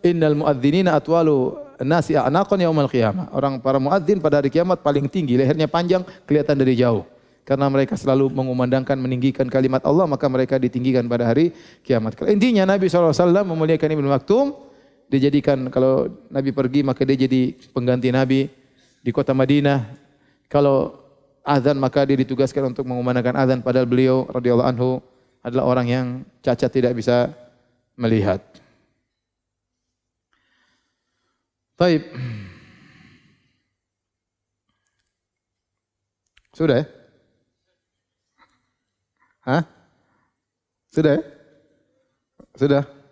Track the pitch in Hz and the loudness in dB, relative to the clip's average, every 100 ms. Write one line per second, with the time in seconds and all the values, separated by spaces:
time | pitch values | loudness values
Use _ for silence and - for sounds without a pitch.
0 | 175 170 156 147 147 139 135 170 185 156 | 0 2 0 0 0 0 2 2 2 0
1 | - 165 160 143 127 - - - 131 170 | 0 0 2 2 0 -4 -16 -8 -2 0
2 | - 156 127 156 196 196 175 156 139 127 | 0 0 0 0 0 0 0 0 0 0
3 | 110 139 170 - 139 135 131 135 135 190 | 0 -2 -6 -4 -4 -2 -2 0 0 0
4 | 151 202 156 147 139 160 175 180 147 143 | 0 0 2 2 2 0 0 0 0 -2
5 | 139 196 151 123 135 151 156 170 175 185 | -2 -4 0 2 2 0 0 -2 0 -2
6 | 180 - - 147 143 143 131 123 123 110 | -2 -16 -2 0 2 2 2 2 2 0
7 | - - _ _ - 135 139 135 135 208 | -4 -20 _ _ -4 0 0 0 0 -2
8 | 135 131 135 135 131 127 123 131 131 135 | 0 2 0 -2 -4 -2 0 0 -2 -4
9 | 127 127 131 127 131 131 131 131 147 151 | -2 -2 -2 -2 -2 0 0 0 0 2
10 | 175 139 143 127 127 131 127 123 123 127 | 2 0 -2 0 0 0 -2 -2 -2 -2
11 | 120 120 117 113 170 - - - - 123 | 0 -2 0 2 0 -2 -20 -20 -2 -2
12 | 110 - - 208 247 220 190 196 185 170 | -2 -4 0 2 4 2 2 2 2 2
13 | 165 143 175 185 196 160 156 160 156 156 | 2 2 2 0 0 -2 0 0 0 -2
14 | 139 139 - 214 285 285 - - _ _ | 0 -2 2 0 0 -4 -20 -20 _ _
15 | _ 139 139 143 139 139 131 135 131 131 | _ 0 2 0 0 -2 -2 0 2 2
16 | - - - 139 135 131 127 135 139 123 | -2 -8 -10 -6 -4 -2 -2 0 -2 -2
17 | 135 139 131 131 127 - - - 123 127 | -2 0 0 0 -2 -6 -10 -6 -2 0
18 | 123 127 131 131 135 _ _ _ _ _ | 0 0 2 0 -2 _ _ _ _ _
19 | - 117 135 135 131 147 143 139 110 127 | -6 -4 -2 0 2 2 2 0 -4 -14
20 | _ _ _ _ _ 143 143 135 - - | _ _ _ _ _ 0 2 2 -2 -8
21 | - _ _ _ - 143 127 139 131 147 | -20 _ _ _ -2 0 2 0 0 0
22 | 139 139 127 131 135 - 135 123 127 123 | 0 0 0 0 -2 -2 -4 -6 -6 -4
23 | 123 123 120 123 131 127 123 127 123 123 | -2 -2 -2 0 0 0 0 0 2 2
24 | 131 131 127 127 123 120 123 120 127 127 | 2 2 -2 -4 0 2 2 0 -2 -4
25 | _ _ _ _ 123 123 131 127 120 127 | _ _ _ _ -6 -2 0 0 0 -2
26 | 123 127 139 _ - 120 127 135 120 120 | -4 -8 -14 _ -4 -2 0 0 0 -2
27 | 110 123 123 151 - _ _ _ _ - | 0 0 0 -6 -20 _ _ _ _ -6
28 | 117 113 98 92 _ - _ _ _ _ | -2 0 0 -4 _ -20 _ _ _ _
29 | _ _ _ _ _ _ _ _ _ _ | _ _ _ _ _ _ _ _ _ _
30 | _ _ _ _ _ _ _ _ _ _ | _ _ _ _ _ _ _ _ _ _
31 | _ _ _ _ _ _ _ _ 175 160 | _ _ _ _ _ _ _ _ 2 2
32 | - - 127 107 98 92 - - - - | -2 -14 -12 -12 -16 -20 -20 -20 -20 -20
33 | - - _ _ _ _ _ _ _ _ | -20 -20 _ _ _ _ _ _ _ _
34 | _ _ _ _ _ _ _ _ _ _ | _ _ _ _ _ _ _ _ _ _
35 | _ _ _ _ _ _ _ _ _ _ | _ _ _ _ _ _ _ _ _ _
36 | _ _ _ _ _ - 156 127 151 - | _ _ _ _ _ -4 0 0 -2 -12
37 | _ _ _ _ _ _ _ _ _ _ | _ _ _ _ _ _ _ _ _ _
38 | _ _ _ _ _ _ _ _ _ _ | _ _ _ _ _ _ _ _ _ _
39 | _ _ _ _ - 139 165 _ _ _ | _ _ _ _ -4 -2 -2 _ _ _
40 | _ _ _ _ _ _ _ _ _ - | _ _ _ _ _ _ _ _ _ 0
41 | 156 143 - - _ _ _ _ _ _ | 0 0 -4 -18 _ _ _ _ _ _
42 | _ _ _ _ - - 143 139 143 - | _ _ _ _ -20 -4 0 0 -2 -14
43 | _ | _